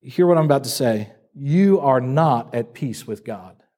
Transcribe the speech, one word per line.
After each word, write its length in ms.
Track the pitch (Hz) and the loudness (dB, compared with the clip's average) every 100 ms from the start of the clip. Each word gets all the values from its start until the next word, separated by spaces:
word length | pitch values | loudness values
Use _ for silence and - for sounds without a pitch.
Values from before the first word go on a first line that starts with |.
hear 240 | - - 180 | -10 0 2
what 120 | 170 | 4
I'm 80 | 156 | 4
about 180 | 139 | 0
to 60 | 127 | 0
say. 420 | - 127 110 107 _ _ | -2 0 -2 -4 _ _
You 460 | - 139 165 196 196 | -14 -2 2 4 2
are 220 | 143 131 | 2 0
not 540 | 123 139 160 120 120 120 | 0 0 2 0 -2 -8
at 180 | 110 | -8
peace 320 | - 135 107 - | -8 -10 -10 -12
with 180 | 104 | -14
God. 320 | - 104 92 90 _ | -12 -16 -16 _ _